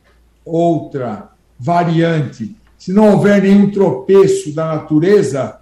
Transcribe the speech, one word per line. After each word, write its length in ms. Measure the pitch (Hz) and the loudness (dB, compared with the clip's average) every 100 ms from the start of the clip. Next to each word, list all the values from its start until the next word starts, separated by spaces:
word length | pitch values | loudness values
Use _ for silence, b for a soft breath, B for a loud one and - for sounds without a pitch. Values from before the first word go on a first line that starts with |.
| _ _ _ _ - | _ _ _ _ -6
outra 840 | 165 170 156 - 139 120 101 - _ _ - | -2 0 -2 -6 -10 -10 -10 -14 _ _ -12
variante 960 | 123 170 170 165 165 160 127 - 110 - _ _ | -4 -2 0 0 0 -2 -4 -8 -14 -14 _ _
se 120 | - | -4
não 200 | 196 214 | 2 4
houver 320 | 180 202 202 | 4 2 2
nenhum 260 | 196 202 202 | 4 4 4
tropeço 880 | 196 180 127 - 196 175 - 151 147 | 0 -2 -2 2 4 4 0 -4 -6
da 180 | 160 | -6
natureza 840 | 151 - 151 175 202 135 135 113 - | -6 -2 0 2 2 0 -4 -8 -12